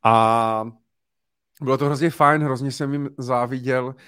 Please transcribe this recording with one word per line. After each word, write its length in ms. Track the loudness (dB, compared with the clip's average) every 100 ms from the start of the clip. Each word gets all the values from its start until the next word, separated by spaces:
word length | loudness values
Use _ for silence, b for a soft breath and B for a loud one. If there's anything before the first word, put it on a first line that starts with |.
A 600 | 4 4 4 2 0 -2 -6 -12 _ _ _ _ _ _ _ _
bylo 160 | -2 0
to 80 | 0
hrozně 240 | 0 -2
fajn, 340 | 2 4 4
hrozně 280 | 0 -4 -6
jsem 220 | -6 -6
jim 160 | -4 -8 -10
záviděl, 760 | -4 -2 -2 -6 -4 -4 -4 -12